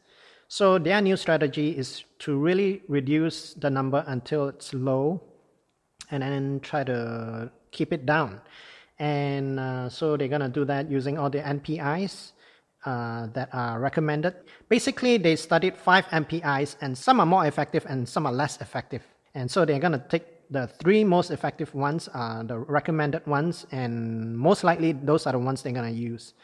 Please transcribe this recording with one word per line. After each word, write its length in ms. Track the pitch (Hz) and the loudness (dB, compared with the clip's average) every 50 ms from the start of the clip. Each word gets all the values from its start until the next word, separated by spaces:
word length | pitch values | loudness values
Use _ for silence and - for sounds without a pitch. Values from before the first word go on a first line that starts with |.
| _ _ _ _ - - - _ _ | _ _ _ _ -20 -20 -20 _ _
So 320 | - - - 208 190 185 185 | -12 0 4 6 6 6 6
their 200 | 147 165 196 208 | 4 2 2 4
new 160 | 202 190 190 | 4 2 2
strategy 640 | - - 175 160 147 151 139 - 156 147 151 165 | 2 2 2 2 4 2 0 0 0 -2 0 -2
is 260 | 135 127 - - - - _ _ - - | -2 -4 -6 -8 -14 -18 _ _ -10 -4
to 100 | 156 143 139 | -2 0 2
really 420 | 147 170 185 190 202 190 196 196 - | 2 2 2 2 2 0 0 -2 -4
reduce 680 | - 143 143 127 135 151 156 160 160 151 - - - - | -2 -2 0 2 2 2 2 2 0 -2 -6 -10 -16 -8
the 160 | - - 143 | -4 -2 0
number 340 | 135 135 131 135 135 143 165 | 0 0 0 0 0 0 0
until 400 | 143 131 123 - - 156 151 139 | -2 -4 -6 -4 -2 -2 0 0
it's 260 | 139 135 - - - 143 | -2 -4 -8 -12 -10 -6
low 480 | 131 127 135 131 131 139 151 190 180 - - - _ _ _ _ _ _ _ _ _ _ _ _ - - - | -4 -2 0 0 2 2 0 0 -2 -6 -12 -20 _ _ _ _ _ _ _ _ _ _ _ _ -20 -12 -8
and 140 | 147 139 135 | -6 -4 -4
then 380 | 135 139 139 139 139 139 135 | -2 -2 -2 -2 -2 -4 -6
try 220 | - - 156 147 135 | -6 -4 -4 -2 -2
to 680 | 131 123 120 117 117 117 117 113 113 113 113 117 123 - _ _ _ | -2 -2 -4 -4 -4 -6 -8 -8 -8 -8 -10 -10 -12 -14 _ _ _
keep 240 | - - 151 147 175 | -6 -6 -4 -4 -4
it 140 | 156 127 | -2 0
down. 340 | 143 151 160 147 110 95 107 - - - - - - - - - _ _ | 0 2 2 0 -2 -6 -12 -18 -20 -20 -20 -20 -20 -20 -20 -20 _ _
And, 600 | - 147 151 147 143 143 143 139 139 139 135 135 135 | -6 -4 -2 0 0 0 -2 -2 -2 -2 -4 -4 -4
uh, 300 | 131 131 131 127 127 123 | -4 -4 -4 -6 -6 -8
so 280 | - - 165 156 151 | -6 -2 -2 0 0
they're 100 | 139 139 | 0 0
gonna 220 | 127 147 147 139 127 | 0 0 -2 -2 -2
do 160 | 123 147 143 | -2 -2 0
that 240 | 135 143 139 143 160 | 0 0 -2 -2 -2
using 300 | 139 135 127 143 143 160 | -2 -2 -2 -2 -2 -2
all 100 | 143 139 | -2 -2
the 160 | 135 143 147 | -2 -2 -2
N 140 | 139 143 143 | -4 -4 -4
P 180 | 143 - 151 | -4 -6 -6
Is, 560 | 156 143 143 156 180 196 185 - - - - - _ _ - _ _ _ _ _ _ - | -4 -2 -2 -2 -2 -2 -4 -6 -10 -18 -20 -20 _ _ -20 _ _ _ _ _ _ -8
uh, 420 | 135 127 120 117 117 117 120 117 110 113 | -6 -4 -4 -4 -6 -6 -6 -8 -8 -6
that 160 | 127 131 - - | -6 -6 -6 -4
are 260 | 127 120 117 113 113 | -4 -4 -4 -2 -2
recommended. 540 | 131 135 - 165 156 151 147 151 156 185 185 - - - - - _ | -2 -2 0 0 0 0 0 0 -2 -2 -4 -6 -12 -20 -20 -20 _
Basically, 500 | - 226 254 - 277 - - 254 247 240 | 0 2 2 2 0 -2 0 2 4 4
they 180 | 220 170 165 160 | 4 6 4 4
studied 420 | 151 - - 175 165 175 185 - | 2 2 2 2 2 2 2 -2
five 300 | - - 185 180 190 185 - | 0 4 6 6 6 6 4
N 140 | 170 160 147 | 0 -2 0
P 160 | - 160 165 160 | -2 -4 -2 0
Is, 320 | 147 139 135 147 143 - - | 0 0 0 0 -2 -4 -8
and 160 | 147 135 127 | -8 -8 -8
some 220 | - - 254 262 233 | 2 4 4 6 6
are 60 | 175 | 6
more 180 | 165 185 190 165 | 6 6 4 4
effective 400 | 147 - 160 143 - - 156 - | 4 2 0 -2 0 -2 -2 -2
and 220 | - 139 131 127 - | -2 -4 -4 -4 -4
some 160 | - 185 151 | -2 -2 0
are 80 | 135 120 | 0 0
less 260 | 131 151 - - - | 0 -2 -2 -4 -8
effective. 420 | 107 - - 127 - - 135 110 - _ _ _ _ _ - | -12 -8 -8 -8 -8 -8 -10 -12 -12 _ _ _ _ _ -8
And 160 | 131 127 127 | -8 -6 -2
so 140 | - 190 165 | 2 2 4
they're 140 | 156 143 139 | 4 4 2
gonna 240 | 165 175 156 123 - - | 2 2 2 0 0 -2
take 160 | - 165 - - - - _ - | -2 -2 -2 -6 -18 -20 _ -6
the 140 | 139 135 123 | -4 -4 -4
three 380 | 110 - - 156 175 208 214 214 | -6 -8 0 2 4 6 6 6
most 260 | 196 175 175 170 - | 6 4 4 2 0
effective 460 | 151 - - 143 - - 156 - - | -2 -4 -4 -4 -4 -6 -8 -6 -4
ones, 340 | 135 139 143 156 165 - - | -2 -2 -2 -2 -4 -6 -8
uh, 300 | - 127 117 113 113 113 | -8 -6 -6 -6 -6 -6
the 160 | 113 113 120 | -6 -6 -6
recommended 680 | 113 127 - 143 151 - - 160 156 151 143 147 165 - | -8 -4 0 0 0 0 0 0 0 0 0 -2 -2 -2
ones, 400 | 151 143 143 156 175 - - - - | 0 0 0 2 0 -2 -6 -10 -10
and 640 | 139 131 127 120 117 117 117 113 113 113 110 113 117 | -6 -4 -4 -4 -4 -4 -4 -4 -4 -4 -4 -4 -2
most 280 | 117 135 170 202 - - | 2 4 4 4 4 4
likely 300 | 175 170 - 165 165 156 | 2 2 4 2 0 0
those 340 | 135 139 143 151 160 - | 0 2 2 2 2 2
are 60 | 147 127 | 0 0
the 40 | |
ones 240 | 123 123 131 135 123 | 0 0 -2 -2 -4
they're 120 | - 135 123 | -4 -4 -4
gonna 180 | 127 117 117 | -4 -4 -4
use. 420 | 117 113 120 117 117 117 - - - _ | -4 -4 -6 -6 -8 -10 -12 -18 -20 _